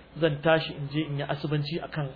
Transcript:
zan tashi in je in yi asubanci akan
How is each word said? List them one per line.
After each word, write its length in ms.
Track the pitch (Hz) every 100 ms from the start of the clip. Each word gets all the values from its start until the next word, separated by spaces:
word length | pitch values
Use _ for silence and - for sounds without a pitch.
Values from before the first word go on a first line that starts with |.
| - 151
zan 240 | 160 147
tashi 320 | 165 160 151
in 160 | 147 139
je 120 | 151
in 160 | 151 143
yi 40 |
asubanci 560 | 143 147 147 151 147 165
akan 300 | - 156 135